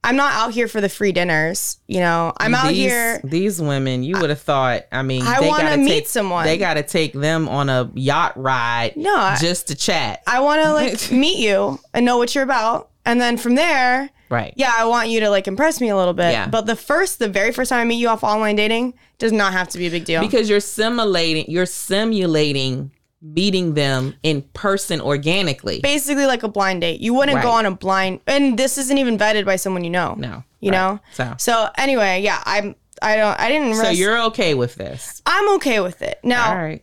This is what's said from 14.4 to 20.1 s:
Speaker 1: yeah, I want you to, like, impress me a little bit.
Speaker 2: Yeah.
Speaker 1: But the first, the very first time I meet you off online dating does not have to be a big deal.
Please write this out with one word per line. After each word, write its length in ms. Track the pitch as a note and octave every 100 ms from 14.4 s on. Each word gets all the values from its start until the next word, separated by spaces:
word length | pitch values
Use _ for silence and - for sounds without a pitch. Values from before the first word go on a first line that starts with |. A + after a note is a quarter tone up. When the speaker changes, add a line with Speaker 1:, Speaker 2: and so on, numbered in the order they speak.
| G#3+ -
Speaker 1:
yeah, 160 | C4 A3+
I 100 | A3+
want 240 | A#3 A3+
you 100 | A3+
to, 100 | G#3+
like, 180 | G3+ G3
impress 340 | G3 D#4 D#4
me 80 | A#3+
a 80 | G3
little 160 | F3+
bit. 180 | F3+ F3
Speaker 2:
Yeah. 160 | A3 G#2
Speaker 1:
But 180 | A3+ A3
the 100 | A3
first, 420 | - D4+ F#4+ -
the 80 | A3+
very 240 | G3 G#3+
first 180 | B3 B3+
time 120 | B3
I 20 |
meet 120 | A#3 A#3
you 120 | A#3
off 160 | A3+
online 320 | A3 G#3+ G#3+ G#3
dating 380 | G#3+ A3+ B3 - _ _
does 160 | A3+
not 180 | A3 G3
have 160 | F#3 F3+
to 80 | -
be 100 | F3
a 40 |
big 140 | E3+
deal. 160 | D#3+